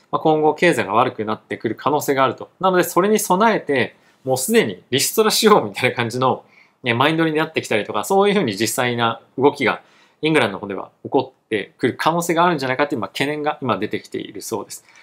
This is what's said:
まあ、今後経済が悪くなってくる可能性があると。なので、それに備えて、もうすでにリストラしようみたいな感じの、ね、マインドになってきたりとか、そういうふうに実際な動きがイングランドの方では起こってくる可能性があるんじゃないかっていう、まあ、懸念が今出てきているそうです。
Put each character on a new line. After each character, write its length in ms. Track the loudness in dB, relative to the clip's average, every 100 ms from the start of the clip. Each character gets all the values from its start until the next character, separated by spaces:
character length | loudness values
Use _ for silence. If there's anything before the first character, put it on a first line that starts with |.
| _
ま 60 | -2
あ、 20 |
今 220 | 2 4
後 120 | 2 4
経 180 | 2
済 120 | 2 0
が 80 |
悪 180 | 2 0
く 140 | -2 -6
な 100 | -6
っ 60 |
て 160 | _ -8
く 120 | -6
る 60 | -4
可 140 | -2
能 120 | -2
性 140 | 0 2
が 80 |
あ 40 | 2
る 80 | 0
と。 140 | -10 _
な 120 | 0
の 60 | 2
で、 60 |
そ 160 | 2 2
れ 80 | 2
に 100 | 0
備 360 | 2 2 2 2
え 40 |
て、 360 | 0 -2 -2 -6 _ _
も 100 | -4
う 40 | -2
す 140 | 2
で 140 | 2 2
に 180 | -4 _
リ 100 | -2
ス 140 | 0 0
ト 80 |
ラ 80 | 0
し 140 | 4 6
よ 160 | 6
う 40 | 4
み 80 |
た 120 | -2 -2
い 60 |
な 40 | -2
感 140 | -4
じ 100 | 0
の、 240 | 0 0 -6 _ _ _
ね、 100 | -4
マ 160 | 0 0
イ 40 |
ン 40 | 0
ド 80 | 0
に 80 |
な 120 | 0 -2
っ 80 |
て 80 | -4
き 60 | -2
た 100 | -4
り 60 |
と 100 | -2
か、 100 | -6
そ 200 | 0 2
う 60 | 4
い 20 |
う 40 | 2
ふ 40 |
う 40 |
に 120 | 0 0
実 200 | -2 0
際 200 | -2 0
な 260 | -2 -2 -10 0
動 160 | 0
き 120 | 2 -2
が 160 | -2 -8 _ _ _
イ 80 | 0
ン 40 |
グ 60 | 2
ラ 80 | 0
ン 20 |
ド 40 |
の 60 | -2
方 80 | -8
で 60 |
は 180 | -10 -12 _
起 60 | -2
こ 240 | -2 -2 -8 _
っ 20 |
て 240 | -6 -6 _
く 100 | -4
る 80 | 0
可 140 | 0
能 100 | 0
性 120 | -2
が 100 | 2 2
あ 40 |
る 60 | 2
ん 20 |
じ 80 | -2
ゃ 20 |
な 60 |
い 40 | -2
か 80 | -2
っ 20 |
て 80 | -2
い 20 |
う、 40 |
ま 40 | -6
あ、 40 |
懸 160 | -4 -4
念 180 | -2
が 140 | -4 -4
今 160 | -2 -2
出 100 | -2
て 140 | -6
き 60 | -8
て 100 | -10
い 140 | -10
る 80 | -12
そ 200 | -8 -8
う 40 | -8
で 60 |
す。 140 | -16 -20 -20